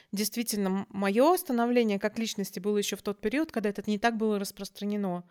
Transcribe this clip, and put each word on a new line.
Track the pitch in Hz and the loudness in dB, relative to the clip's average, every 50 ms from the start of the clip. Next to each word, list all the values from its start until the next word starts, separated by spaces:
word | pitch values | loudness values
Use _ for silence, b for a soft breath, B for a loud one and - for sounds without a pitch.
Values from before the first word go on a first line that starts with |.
| B B | B B
действительно | - 190 214 - - 233 233 - 226 208 196 190 | -6 -4 -4 -4 -2 -4 -4 -2 -2 0 0 0
м-, | 190 196 196 - | 0 -2 -4 -6
мое | - 196 196 196 196 226 269 320 370 | -4 -2 0 2 4 6 6 6 6
становление | 359 - - 254 233 233 240 247 247 233 214 202 196 | 4 2 0 0 0 2 2 4 4 4 4 2 0
как | 214 208 208 226 | 0 -2 -2 -2
личности | 226 214 - - 190 - - 196 | -4 -4 -4 -4 -6 -6 -6 -6
было | 180 208 208 208 | -2 0 0 0
еще | 202 - 202 | 0 -2 -4
в | 196 | -6
тот | - 208 202 - | -6 -6 -6 -4
период, | - 214 220 285 320 320 | -2 -2 0 0 -2 -2
когда | - 233 196 208 | -2 -2 -2 -2
это | 202 - 196 | -2 -4 -2
не | 214 214 202 | -2 0 2
так | - 233 226 | 2 2 2
было | 208 220 220 214 196 | 2 0 0 0 0
распространено. | 202 - - - 196 - - - 202 208 208 208 202 190 175 180 175 B | -2 -6 -8 -10 -12 -12 -10 -8 -6 -4 -2 -2 -2 -2 -4 -4 -8 B